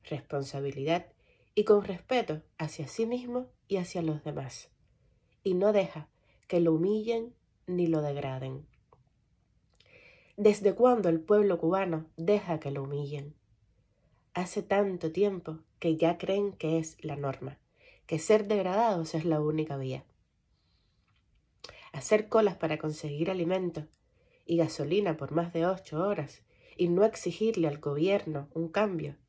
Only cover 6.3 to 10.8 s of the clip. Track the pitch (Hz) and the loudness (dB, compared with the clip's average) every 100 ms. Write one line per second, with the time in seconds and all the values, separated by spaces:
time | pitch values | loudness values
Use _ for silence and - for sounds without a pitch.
6.3 | _ _ 175 170 160 180 214 214 233 233 | _ _ 2 4 4 2 0 0 -2 -4
7.3 | - _ _ - 180 175 160 147 143 139 | -12 _ _ -6 0 2 2 0 -4 -6
8.3 | 131 131 135 151 _ _ _ _ _ _ | -6 -8 -10 -14 _ _ _ _ _ _
9.3 | _ _ _ _ _ _ - - - _ | _ _ _ _ _ _ -20 -20 -20 _
10.3 | - 208 208 208 - | 4 4 6 2 4